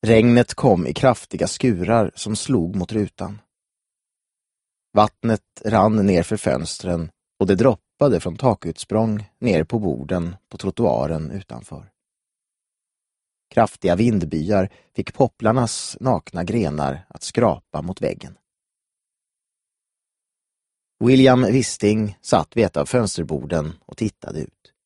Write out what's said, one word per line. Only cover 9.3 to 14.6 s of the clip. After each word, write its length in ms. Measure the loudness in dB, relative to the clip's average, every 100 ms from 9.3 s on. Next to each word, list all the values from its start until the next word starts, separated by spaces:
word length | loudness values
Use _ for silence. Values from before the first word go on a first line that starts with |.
| _
ner 260 | 0 0
på 140 | 0 -2
borden 580 | -2 -4 -4 -6 -6 -10 _
på 100 | -8
trottoaren 720 | -8 -2 0 0 -2 -4 -8
utanför. 640 | -12 -14 -18 -16 -20 -20 _ _ _ _ _ _ _ _ _ _ _ _ _ _ _ _
Kraftiga 460 | 0 0 0 0 2
vindbyar 760 | 2 2 -2 -4 0 0